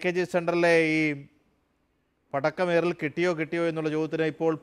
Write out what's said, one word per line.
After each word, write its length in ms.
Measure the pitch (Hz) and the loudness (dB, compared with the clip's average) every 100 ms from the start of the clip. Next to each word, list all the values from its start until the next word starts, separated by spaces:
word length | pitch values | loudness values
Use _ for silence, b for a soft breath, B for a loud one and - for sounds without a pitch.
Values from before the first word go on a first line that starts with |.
കെ 80 | 180 180 | 0 -2
ജി 80 | 175 | -2
സെന്ററിലെ 400 | 180 170 170 170 165 160 | -2 0 2 4 4 4
ഈ 80 | 156 156 143 143 _ _ _ _ _ _ _ _ _ _ | 2 0 -2 -10 _ _ _ _ _ _ _ _ _ _
പടക്കമേറിൽ 600 | 139 151 151 180 170 170 - | -4 -2 -2 0 2 0 -2
കിട്ടിയോ 300 | 151 156 180 160 | -4 -2 -2 0
കിട്ടിയോ 240 | 160 170 170 | -4 -2 -2
എന്നുള്ള 200 | 160 156 151 | -2 -2 -2
ചോദ്യത്തിന് 300 | 156 160 160 | -2 -2 -2
ഇപ്പോൾ 220 | - 165 156 | 0 -2 -2